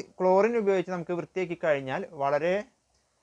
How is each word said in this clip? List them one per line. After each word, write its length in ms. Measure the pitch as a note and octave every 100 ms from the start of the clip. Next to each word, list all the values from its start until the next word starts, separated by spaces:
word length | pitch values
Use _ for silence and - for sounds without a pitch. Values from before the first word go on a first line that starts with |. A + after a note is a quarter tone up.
| - -
ക്ലോറിൻ 360 | F#3 F#3 G#3+ A#3
ഉപയോഗിച്ച് 320 | G3 F#3+ F3
നമുക്ക് 220 | F3+ D#3+
വൃത്തിയാക്കി 440 | F3 D#3+ F#3 F3 E3+
കഴിഞ്ഞാൽ 380 | E3+ C#3+ C3 C#3+ G3 D#3
വളരെ 320 | C#3 D3 E3 F#3+ G#3 _ _ _ _ _